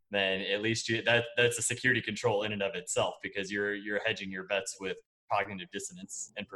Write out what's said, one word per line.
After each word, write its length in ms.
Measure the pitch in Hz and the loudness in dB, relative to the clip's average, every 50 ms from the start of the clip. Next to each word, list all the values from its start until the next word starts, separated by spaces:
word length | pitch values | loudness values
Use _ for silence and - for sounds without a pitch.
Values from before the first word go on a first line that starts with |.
| _ _ | _ _
then 300 | 101 101 98 95 95 95 | 0 2 2 4 2 0
at 200 | 98 92 98 104 | 0 0 0 2
least 280 | 104 113 117 110 - - | 2 2 0 0 0 0
you, 120 | 113 113 101 | -2 2 4
that, 180 | 110 117 120 120 - - - | 4 4 4 4 2 2 4
that's 200 | 120 120 120 - | 4 4 4 2
a 60 | 117 | 0
security 360 | - 123 120 - 131 123 113 | -2 -2 2 2 4 4 4
control 440 | - - 104 101 - 120 107 101 107 | 2 -2 -4 0 2 2 2 2 2
in 80 | 107 | 0
and 100 | 107 101 | 0 0
of 140 | 101 98 95 | 0 0 -2
itself, 400 | 90 90 - - 120 107 90 - - - | -4 -6 -2 0 2 2 0 0 -4 -8
because 280 | 95 - 101 98 92 | -6 -4 -4 -4 -2
you're, 220 | 104 101 101 101 104 | -2 0 0 0 -2
you're 260 | 101 101 104 104 101 - | -4 -4 -2 -2 0 0
hedging 240 | 113 110 98 101 95 | 0 0 -2 -4 -6
your 140 | 95 95 95 | -6 -8 -2
bets 320 | 95 101 98 95 - - - | 0 0 0 0 -2 -6 -6
with 160 | 98 92 90 - - _ _ _ _ _ | -6 -6 -6 -6 -10 _ _ _ _ _
cognitive 360 | 113 101 101 98 104 92 90 87 - | 0 0 0 -2 -4 -8 -10 -8 -8
dissonance 580 | 101 98 - 92 87 92 - - - - - - - | -8 -8 -8 -10 -14 -14 -12 -12 -12 -12 -10 -10 -10
and 80 | - - 196 | -10 -8 0